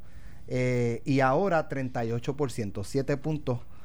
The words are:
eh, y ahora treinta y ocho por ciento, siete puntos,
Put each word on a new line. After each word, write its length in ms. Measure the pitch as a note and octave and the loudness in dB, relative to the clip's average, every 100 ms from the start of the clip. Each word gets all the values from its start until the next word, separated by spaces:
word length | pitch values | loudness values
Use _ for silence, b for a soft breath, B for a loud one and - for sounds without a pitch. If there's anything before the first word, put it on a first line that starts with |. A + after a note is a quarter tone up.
| B B B B B | B B B B B
eh, 560 | B2+ B2+ B2 A#2+ A#2 - | 0 2 2 2 0 2
y 140 | C3+ | 4
ahora 480 | C3 C#3+ G3 E3 D3+ | 6 6 4 2 2
treinta 360 | C#3 B2+ B2 | -2 -4 -2
y 80 | A#2 | -2
ocho 240 | A#2 - C3+ | -2 -2 -2
por 160 | C#3 | -2
ciento, 320 | B2 G#2 G#2 | -2 -4 -4
siete 320 | F#2+ C#3 B2+ C#3 | -2 -2 0 0
puntos, 420 | D#3 D3+ C#3 B2 - b | 0 -2 -2 -2 -4 b